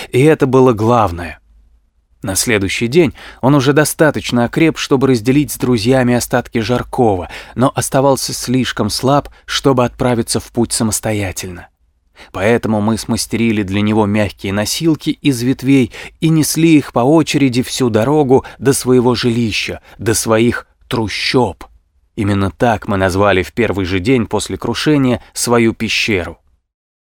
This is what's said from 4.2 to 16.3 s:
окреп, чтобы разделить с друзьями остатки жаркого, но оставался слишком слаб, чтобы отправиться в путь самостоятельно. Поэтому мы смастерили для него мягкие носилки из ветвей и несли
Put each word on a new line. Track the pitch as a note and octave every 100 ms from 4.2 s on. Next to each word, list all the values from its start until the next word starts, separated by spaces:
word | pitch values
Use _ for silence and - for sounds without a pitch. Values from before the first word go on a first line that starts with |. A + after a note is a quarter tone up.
| - A#2+
окреп, | A#2 - D#3+ B2+
чтобы | - C#3 C3
разделить | B2 G#2+ C#3 C3+
с | -
друзьями | B2+ B2 G#2+ C3 B2
остатки | A#2+ - B2+ - A#2+
жаркого, | G#2+ B2 - - A#2 F#2+ E2+ - - -
но | B2
оставался | - - C#3 C#3 C3 -
слишком | B2+ - B2+ A#2 - G#2
слаб, | - B2 C#3+ - - -
чтобы | - C#3+ B2+ A#2+
отправиться | - B2+ A#2 A2+ A2+
в | -
путь | - A2+
самостоятельно. | - A2+ - A2+ G#2 F#2+ - F#2+ F2 - _ _ _ _ - -
Поэтому | - G2+ A#2 G#2+ A2
мы | G#2 A2
смастерили | - A2+ - G#2+ A#2 G#2+
для | F#2+ G2+
него | G#2 G#2+ G2+
мягкие | G#2 G2+ - G2
носилки | G2+ G#2+ - D#3+ D3+ -
из | - D3 B2
ветвей | B2 C3+ B2+ C#3 A#2 - - -
и |
несли | D#3+